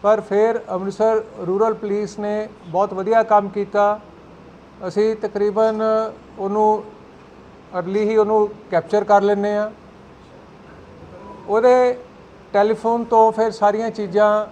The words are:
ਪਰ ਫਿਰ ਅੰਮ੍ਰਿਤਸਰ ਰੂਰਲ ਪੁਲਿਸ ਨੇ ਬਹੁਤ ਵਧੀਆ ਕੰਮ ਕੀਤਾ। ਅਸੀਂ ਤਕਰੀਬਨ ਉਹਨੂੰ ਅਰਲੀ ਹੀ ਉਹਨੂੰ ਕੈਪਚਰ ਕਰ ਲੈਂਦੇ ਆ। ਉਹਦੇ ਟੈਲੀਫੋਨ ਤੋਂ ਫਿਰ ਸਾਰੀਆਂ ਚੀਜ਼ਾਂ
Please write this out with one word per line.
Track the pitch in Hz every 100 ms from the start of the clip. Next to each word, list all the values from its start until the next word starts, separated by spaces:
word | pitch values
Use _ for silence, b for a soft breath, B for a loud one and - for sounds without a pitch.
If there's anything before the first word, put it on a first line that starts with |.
ਪਰ | 202 214
ਫਿਰ | 208 202 226 226 220
ਅੰਮ੍ਰਿਤਸਰ | 185 196 196 220 220 220 - 180
ਰੂਰਲ | 190 226
ਪੁਲਿਸ | 214 208 202 208 202
ਨੇ | 208 214 214 - 180
ਬਹੁਤ | 170 202
ਵਧੀਆ | 190 190 226
ਕੰਮ | 220 208 202
ਕੀਤਾ। | 202 202 208 202 214 - - - - - - - - 185
ਅਸੀਂ | 190 220 220
ਤਕਰੀਬਨ | 208 202 208 202 220 214 220 220 220 220 - -
ਉਹਨੂੰ | 196 208 214 214 208 - - - - - - - - 180
ਅਰਲੀ | 175 202 214
ਹੀ | 220
ਉਹਨੂੰ | 208 220 208 208 -
ਕੈਪਚਰ | 170 170 208
ਕਰ | 202 202
ਲੈਂਦੇ | 202 202 208 208
ਆ। | 214 - - - - - - - - - - - - - - - - - -
ਉਹਦੇ | 208 247 254 247 247 - - - - -
ਟੈਲੀਫੋਨ | 202 214 220 226 233
ਤੋਂ | 233 226 220
ਫਿਰ | 220 220
ਸਾਰੀਆਂ | 214 208 214 226
ਚੀਜ਼ਾਂ | 214 202 196 214 214 208